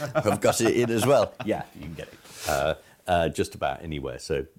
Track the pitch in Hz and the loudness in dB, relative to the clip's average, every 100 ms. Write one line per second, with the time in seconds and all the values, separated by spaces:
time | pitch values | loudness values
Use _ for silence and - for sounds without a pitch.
0 | 143 151 107 101 117 - 113 - 120 113 | -4 0 0 2 2 4 2 4 2 2
1 | 113 135 101 - 107 87 - - 76 78 | 4 4 4 -2 -4 -4 -6 -14 -14 -12
2 | - - - - - 71 73 76 - - | -14 -18 -20 -10 -2 0 0 -2 -8 -14
3 | - 87 82 76 92 - 73 67 82 76 | 0 2 2 0 -4 -2 -6 -4 -8 -8
4 | 67 64 - 73 69 | -8 -10 -4 -4 -4